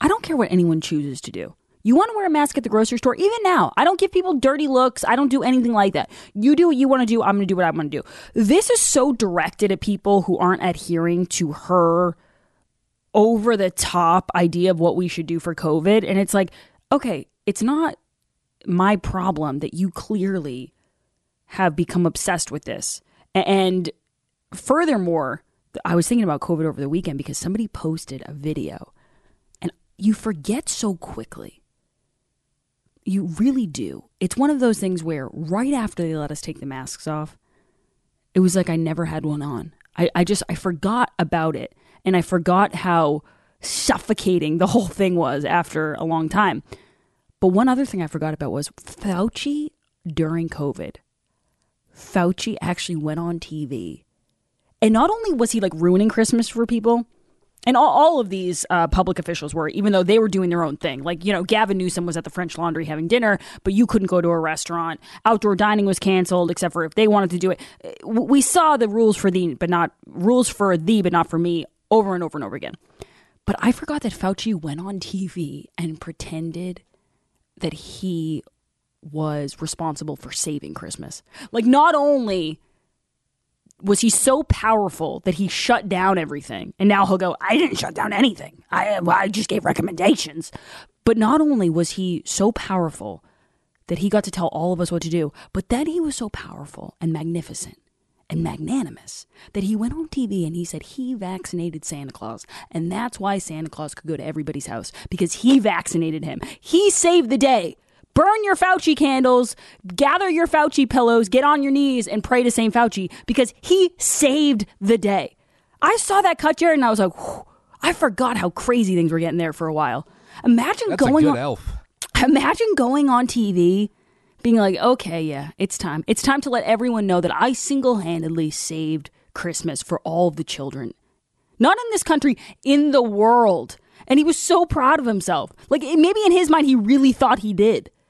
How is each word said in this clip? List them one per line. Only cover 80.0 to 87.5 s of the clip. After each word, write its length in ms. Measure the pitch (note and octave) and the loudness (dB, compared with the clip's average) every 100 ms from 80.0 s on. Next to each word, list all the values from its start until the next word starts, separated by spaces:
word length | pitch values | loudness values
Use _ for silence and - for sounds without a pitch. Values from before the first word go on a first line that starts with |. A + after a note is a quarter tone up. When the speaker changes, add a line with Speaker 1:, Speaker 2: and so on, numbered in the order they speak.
| D#3 C#3+ | -10 -12
Speaker 1:
for 160 | B2+ | -12
saving 420 | - - D3 C#2+ | -8 -8 -8 -10
Christmas. 480 | - D#2 - - - _ - C4 | -14 -14 -14 -14 -18 _ -20 -8
Like, 140 | A3+ | 0
not 300 | A#3 C#4 D#4+ | 4 6 6
only 640 | D#4 C#4+ C#4+ A3+ F#3+ D#3 D#3 _ _ _ _ _ _ _ _ _ _ _ _ | 4 2 2 0 -2 -4 -8 _ _ _ _ _ _ _ _ _ _ _ _
was 180 | G3 G3+ | 0 2
he 80 | A#3 | 2
so 360 | - - C4+ | 2 2 2
powerful 760 | D4+ - G#3+ A3 G3 - D#3+ - | 2 0 2 2 0 -4 -8 -6
that 140 | - | -4
he 120 | F3 G3 | -2 -2
shut 420 | - - A#3+ G3+ | -2 0 0 0
down 280 | F3+ F#3 F#3+ | -2 0 0
everything, 560 | D#3 C#3+ - G2 - - | -2 -8 -12 -12 -12 0
and 100 | G3 | 2
now 160 | G3+ | 4
he'll 140 | F#3+ F#3+ | 2 2
go, 180 | F#3 - | 0 -4
"I 180 | F#3+ | 0